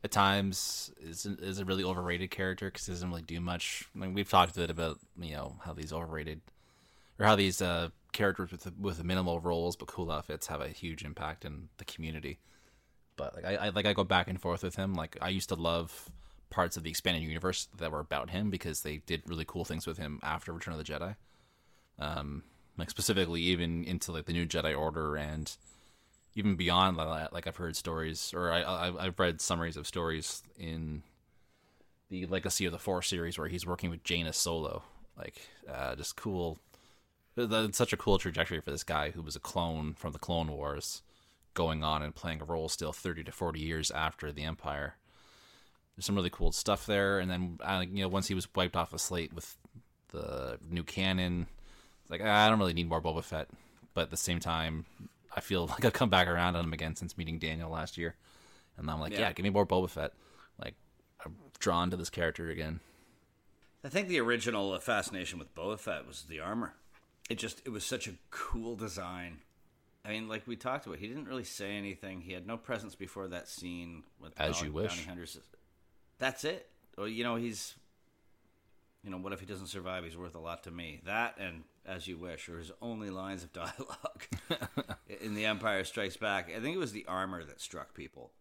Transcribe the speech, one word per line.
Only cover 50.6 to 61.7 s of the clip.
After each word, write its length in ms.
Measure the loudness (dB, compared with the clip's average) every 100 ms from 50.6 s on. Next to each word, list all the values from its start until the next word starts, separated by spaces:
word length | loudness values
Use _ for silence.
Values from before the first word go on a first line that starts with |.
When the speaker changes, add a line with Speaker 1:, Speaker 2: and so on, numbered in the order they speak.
| -4
Speaker 1:
new 140 | -4
canon, 640 | -4 0 2 4 4 2 -2 -6 -18 -20 -20 -20
it's 80 | -8
like, 120 | -2
"I 260 | 6 10 10
don't 100 | 10
really 140 | 6
need 140 | 4 2
more 140 | 2
Boba 220 | 2 0
Fett." 260 | -2 -4 -4 -10 -20 -20 -6
But 100 | -2
at 60 | 0
the 60 | 0
same 220 | 0 0
time, 460 | 2 0 0 -2 -6 -12 -18 _ -8 -8
I 60 |
feel 260 | 0 0 2
<laughs> 0 |
like 180 | 4 4
I've 80 |
come 160 | 6 6
back 180 | 8 6
around 280 | 6 4 4
on 100 | 0
him 80 |
again 220 | 0 -2 -4
since 220 | -6 -4
meeting 220 | -4 -2
Daniel 300 | -2 -2 -4
last 280 | -4 -6 -2
year. 180 | -4 -4 -20 -20 -20 -20 -20 -8
And 120 | -4
I'm 100 | -2
like, 120 | -2
Speaker 2:
Yeah. 80 | 2
Speaker 1:
"Yeah, 140 | 2
give 100 | 2
me 60 | 4
more 160 | 6 6
Boba 240 | 6 4
Fett." 240 | 0 -4 -4 -20 -20 -20 -12
Like, 180 | -12 -12 -20 _ _ _ -12
I'm 100 | -12 -18 -2
drawn 300 | 2